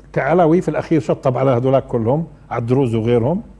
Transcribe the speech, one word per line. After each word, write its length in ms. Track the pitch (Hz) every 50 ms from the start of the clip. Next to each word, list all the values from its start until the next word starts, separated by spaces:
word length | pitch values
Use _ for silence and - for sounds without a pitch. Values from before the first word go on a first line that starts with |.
| - -
كعلوي 480 | - - 131 143 160 180 170 151 165 180
في 80 | 175 160
الأخير 320 | 151 143 - - 165 147
شطب 380 | - - 160 - - 135 127 127
على 120 | 135 135
هذولاك 360 | 123 120 127 131 135 127 -
كلهم، 400 | - 127 120 107 113 139 160 165 - - - - -
على 100 | 117 120
الدروز 340 | 117 117 127 139 139 113 113
وغيرهم 480 | 113 110 120 120 117 113 143 175 220 - - -